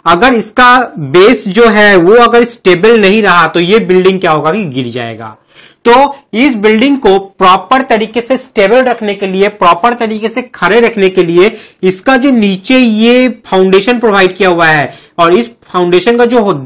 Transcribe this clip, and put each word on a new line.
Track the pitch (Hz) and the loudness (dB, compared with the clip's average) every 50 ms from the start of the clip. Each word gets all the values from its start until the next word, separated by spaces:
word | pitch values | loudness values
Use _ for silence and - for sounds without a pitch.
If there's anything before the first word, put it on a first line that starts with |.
| - | -2
अगर | 170 175 175 233 269 247 | -2 0 2 2 0 0
इसका | 220 - - - - 254 247 247 262 240 - - 208 | 0 -4 -4 -2 0 2 2 2 2 0 -4 -8 -12
base | 147 131 139 180 190 233 247 - - 196 | -8 -2 2 4 4 4 2 0 -4 -4
जो | 175 226 233 220 | 0 2 2 4
है | 208 214 208 208 202 | 4 2 2 4 4
वो | 180 165 185 220 240 | 4 4 4 4 4
अगर | 240 226 233 240 240 | 4 4 2 0 0
stable | 240 - - - 185 175 165 190 220 240 220 | 0 -4 -4 0 0 0 2 2 2 2 4
नहीं | 202 190 208 220 | 2 2 0 0
रहा, | 202 190 175 175 165 | 0 0 2 2 0
तो | 160 - 170 | 0 -2 -2
ये | 175 175 214 226 | -2 0 0 0
building | 180 175 185 185 180 190 190 180 | 0 0 0 2 2 0 0 0
क्या | 185 170 | -2 -2
होगा | 156 151 143 156 | -2 -2 -2 -4
कि | 175 220 202 | -4 -4 -6
गिर | 151 123 135 127 117 | -8 -8 -8 -8 -8
जाएगा। | 113 127 117 117 113 107 113 110 107 _ _ _ _ - - _ _ _ - | -8 -10 -10 -10 -12 -14 -16 -18 -20 _ _ _ _ -20 -20 _ _ _ 0
तो | 240 240 262 277 277 277 - _ - - | 2 2 2 2 -2 -4 -10 _ -8 -4
इस | 220 269 294 240 | -2 -2 -2 -2
बिल्डिंग | 202 202 214 220 220 262 285 277 269 | 0 0 0 0 2 0 0 -2 0
को | - 196 190 190 | 0 0 0 0
प्रॉपर | 190 - _ - 190 180 185 190 - - 254 262 | -2 -6 _ 0 2 2 2 0 0 -2 -2 -2
तरीके | 262 - 233 208 220 214 - 240 | 0 -2 -2 -4 -4 -4 -6 -8
से | 233 - 262 | -4 -4 -6
स्टेबल | 254 - - - 220 196 190 233 254 254 | -6 -6 -8 -4 -2 0 2 2 0 0
रखने | 247 240 - 220 208 196 | 0 -4 -4 -6 -8 -8
के | 202 202 | -6 -8
लिए, | 190 185 190 196 190 | -6 -2 -2 -2 -2
प्रॉपर | - - 190 170 175 - - 240 240 | -2 0 0 0 0 0 0 -4 -2
तरीके | 233 233 214 220 208 220 220 | -2 -6 -6 -6 -6 -8 -6
से | - 254 247 | -8 -8 -10
खड़े | - - - 180 170 208 240 | -10 -10 -6 -4 0 0 2
रखने | 233 220 - 208 190 185 | 0 0 0 -2 -2 0
के | 190 190 175 | 0 -2 -2
लिए, | 165 170 175 185 220 214 - - - _ - | 0 2 2 2 0 -2 -8 -20 -20 _ -4
इसका | 185 185 185 - - 269 262 | -4 -4 -4 -2 -2 -2 0
जो | 254 254 285 | 0 0 0
नीचे | 254 226 208 196 190 190 - - 262 262 | 0 0 0 0 -2 -4 -4 -2 0 2
ये | 254 226 214 214 226 233 247 254 254 247 - - _ | 2 0 0 0 2 2 2 2 0 -2 -4 -8 _
फाउंडेशन | - 190 190 190 190 185 196 196 247 247 226 | -4 0 0 2 2 2 0 0 0 -4 -2
प्रोवाइड | 247 220 196 196 190 185 185 | 0 0 0 2 0 0 -2
किया | - 196 185 | -2 -2 0
हुआ | 170 170 165 | 0 0 0
है | 160 156 147 135 127 - - - _ - - | 0 0 0 -2 -4 -8 -18 -20 _ -4 -2
और | 170 170 180 | 0 2 2
इस | 208 233 - - _ _ | 0 -2 -4 -10 _ _
Foundation | _ - 180 175 175 175 180 - 233 240 240 | _ -6 -4 -2 0 0 0 0 0 0 0
का | 240 | 0
जो | 226 254 240 208 202 165 139 131 | 0 0 0 0 -2 -4 -6 -2